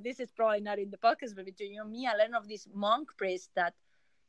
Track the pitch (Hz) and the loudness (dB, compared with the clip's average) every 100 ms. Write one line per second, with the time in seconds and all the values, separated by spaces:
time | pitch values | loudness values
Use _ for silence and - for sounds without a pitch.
0 | 233 269 247 - 220 208 208 208 196 196 | -6 -6 -6 0 2 2 0 -4 -6 0
1 | 233 - 254 190 190 190 202 208 214 226 | 2 2 -2 -10 -12 -10 -10 -10 -10 -4
2 | 254 208 226 233 208 208 - 202 202 247 | 2 4 4 2 -4 -12 -10 -2 2 2
3 | 311 - 196 185 - - 175 - _ _ | 0 -4 -2 -2 -2 0 0 -2 _ _
4 | _ _ | _ _